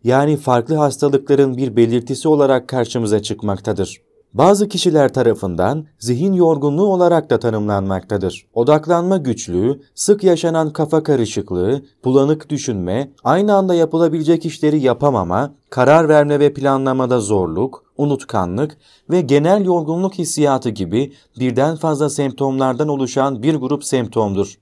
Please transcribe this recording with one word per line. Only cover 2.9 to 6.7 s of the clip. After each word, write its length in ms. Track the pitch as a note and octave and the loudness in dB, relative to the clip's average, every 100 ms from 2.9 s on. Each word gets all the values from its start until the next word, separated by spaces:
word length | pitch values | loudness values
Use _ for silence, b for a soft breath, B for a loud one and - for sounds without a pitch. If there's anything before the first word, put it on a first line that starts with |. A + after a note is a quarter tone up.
| B2 A2 G#2 | -4 0 -2
çıkmaktadır. 800 | - G#2+ G#2+ G2 - G2 F#2 - _ _ _ | -2 -6 -4 -4 -4 -4 -6 -8 _ _ _
Bazı 340 | - E3+ G3+ G#3 | 2 2 4 0
kişiler 460 | F3+ F#3 D#3 C3+ | 0 0 2 2
tarafından 720 | C3 A#2 G#2 G2 E2+ F#2 D3+ D#3 _ | 2 0 0 -4 -2 -2 -2 -8 _
zihin 340 | A#2 B2 F#3+ | -6 -2 0
yorgunluğu 520 | F#3 E3 D3+ D3 | 2 2 2 0